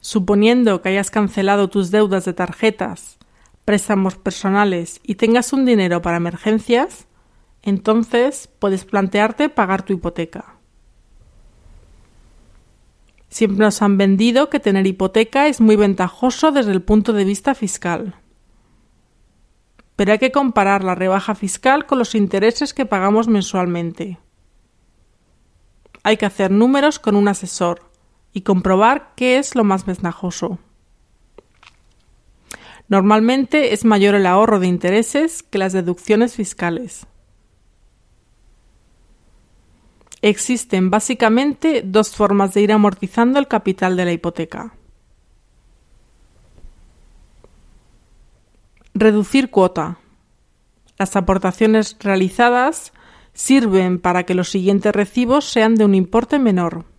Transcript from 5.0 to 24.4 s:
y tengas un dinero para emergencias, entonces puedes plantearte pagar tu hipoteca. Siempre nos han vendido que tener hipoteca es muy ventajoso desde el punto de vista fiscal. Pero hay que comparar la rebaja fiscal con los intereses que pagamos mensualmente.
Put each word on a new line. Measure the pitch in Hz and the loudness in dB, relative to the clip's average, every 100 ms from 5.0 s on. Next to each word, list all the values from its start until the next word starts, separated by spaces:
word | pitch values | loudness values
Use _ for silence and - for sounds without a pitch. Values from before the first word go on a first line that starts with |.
y | - 196 | -10 -2
tengas | 226 240 240 | 2 2 0
un | 269 | -2
dinero | 254 226 185 175 | 2 2 2 -2
para | 170 170 | -2 -4
emergencias, | 170 175 214 214 - 240 339 - - _ _ _ _ _ | -4 -6 -2 -2 0 0 0 -6 -20 _ _ _ _ _
entonces | - 196 208 220 226 240 254 277 - _ | -4 -4 0 0 0 0 0 -2 -16 _
puedes | 202 190 | -4 -4
plantearte | - 202 190 208 214 233 302 | -4 -4 -2 0 0 0 -2
pagar | - 190 190 | 0 -2 -2
tu | 185 | -2
hipoteca. | 190 175 170 160 - - - _ _ _ _ _ _ - _ - _ - - _ - _ _ _ _ _ _ _ _ _ _ _ _ _ | -6 -6 -8 -10 -10 -20 -20 _ _ _ _ _ _ -20 _ -20 _ -20 -20 _ -20 _ _ _ _ _ _ _ _ _ _ _ _ _
Siempre | - 220 196 | -4 -2 2
nos | 214 202 | 0 2
han | 202 196 | 0 2
vendido | 196 196 226 240 294 | 2 4 2 2 0
que | 294 | -2
tener | 226 196 190 | 0 0 0
hipoteca | 190 190 220 220 269 294 | -2 -2 0 0 2 0
es | 277 | 4
muy | 220 214 | 4 4
ventajoso | 208 190 180 - 254 240 311 | 2 0 -4 -2 -4 0 0
desde | 285 220 | 2 0
el | 190 | -2
punto | 180 214 208 | 2 0 2
de | 214 | 0
vista | 196 202 - | 0 -2 -4
fiscal. | 180 202 - 180 170 214 - _ _ _ _ _ _ _ _ _ _ _ _ _ _ _ _ _ - | -4 -4 -6 -6 -6 -8 -14 _ _ _ _ _ _ _ _ _ _ _ _ _ _ _ _ _ -4
Pero | 196 | 0
hay | 214 | 2
que | 254 | 2
comparar | 269 277 226 196 196 | 0 0 0 2 0
la | 190 | -2
rebaja | 180 185 190 - | -2 0 -2 -2
fiscal | 208 196 - 262 269 - | -6 -6 -2 0 0 0
con | 269 | -2
los | 226 | -2
intereses | 220 202 196 214 220 294 | 0 0 2 0 0 -6
que | - 262 | -4 -4
pagamos | 202 190 214 233 | 0 0 0 2
mensualmente. | 208 185 190 180 175 170 165 190 175 _ _ | 0 0 -4 -4 -4 -6 -8 -12 -12 _ _